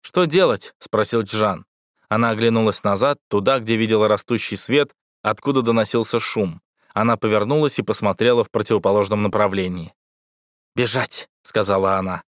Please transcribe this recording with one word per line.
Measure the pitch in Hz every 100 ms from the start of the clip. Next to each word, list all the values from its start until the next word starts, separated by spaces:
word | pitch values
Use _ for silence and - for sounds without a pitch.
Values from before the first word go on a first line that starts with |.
"Что | - -
делать?" — | 175 165 175 107 - _
спросил | - 110 104 117
Чжан. | 101 110 107 87 - _ _ _ _
Она | 110 117
оглянулась | 110 117 113 110 101
назад, | 104 98 135 143 _
туда, | 104 101 135
где | 110 113
видела | 110 110 107
растущий | 104 - 117 - 101
свет, | - 135 147 _ _ _
откуда | 107 107 139 135
доносился | 117 117 107 120 110 117
шум. | - - 95 82 _ _ _
Она | - 113 113
повернулась | 110 107 104 151 147 -
и |
посмотрела | 107 107 104 92 117 120
в | 107
противоположном | 110 104 107 98 104 98 104
направлении. | 104 101 101 95 92 90 82 _ _ _ _ _ _ _ _
"Бежать!" — | - 117 131 107 - - _
сказала | - 110 101 98 95 95
она. | 95 87 _